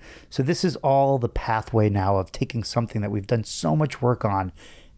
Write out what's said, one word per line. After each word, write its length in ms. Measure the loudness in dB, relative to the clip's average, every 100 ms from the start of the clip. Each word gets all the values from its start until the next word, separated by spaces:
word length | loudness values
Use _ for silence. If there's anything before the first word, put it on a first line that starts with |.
| -6 -20 -8
so 140 | -2
this 220 | -2 0 0
is 100 | 0
all 420 | 2 4 4 2
the 100 | 0
pathway 600 | -2 -2 -2 0 2 4
now 280 | 4 2 2
of 160 | 0
taking 320 | -4 -4 -4 -4
something 360 | -2 -2 -2
that 100 | -2
we've 160 | -4 0
done 180 | -2 -2
so 300 | -4 0 0
much 260 | 0 0
work 240 | 0 0 0
on 260 | -2 -4 -8 -18 -20 -20